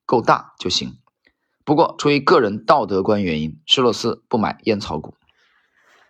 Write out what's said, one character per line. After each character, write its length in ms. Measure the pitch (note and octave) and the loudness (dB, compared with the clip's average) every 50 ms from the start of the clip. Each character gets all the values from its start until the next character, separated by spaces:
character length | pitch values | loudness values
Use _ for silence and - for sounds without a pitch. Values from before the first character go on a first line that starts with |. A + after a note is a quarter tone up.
| _ | _
够 160 | - - A#2+ - | 0 0 0 4
大 320 | - C#3+ - - - _ _ | 2 2 2 0 -10 _ _
就 120 | - F#2 | -8 -4
行。 260 | - - - - - - _ _ _ _ _ _ _ _ _ _ _ _ _ | -4 -4 -6 -6 -14 -18 _ _ _ _ _ _ _ _ _ _ _ _ _
不 80 | - D#3 | 0 2
过， 200 | D3 E3+ - - - | 2 2 2 0 -2
出 100 | - D3 | 0 0
于 100 | D3 C#3 | 0 2
个 220 | C#3+ - F3+ D#3+ | 2 4 4 4
人 240 | A#2+ G2+ G2+ A2 - | 4 2 -2 -6 2
道 220 | - D#3+ C#3+ A2+ | 2 2 2 2
德 160 | F#2 G2+ F#2+ F#2+ | 0 -2 -2 0
观 200 | F#2 G#2+ G#2 G2+ | 0 0 0 0
原 200 | F2+ D#2+ D#2 D2+ | -2 -2 -4 -4
因， 180 | D#2 D#2 - _ | -6 -8 -12 _
施 160 | - - - B2+ | -2 0 2 2
洛 100 | A#2+ G#2 | 0 0
斯 320 | - - A#2 - - _ | 0 -4 -6 -6 -6 _
不 120 | _ - A#2 | _ -4 -2
买 200 | G2+ D2 - - _ | -2 -2 -4 -4 _
烟 180 | A2 A2 G2+ | -2 -2 -2
草 180 | G2+ - D#2+ D2 | -4 -8 -10 -10
股。 160 | - - - _ _ _ _ _ _ _ _ _ _ _ _ _ _ _ _ _ _ _ | -10 -12 -20 _ _ _ _ _ _ _ _ _ _ _ _ _ _ _ _ _ _ _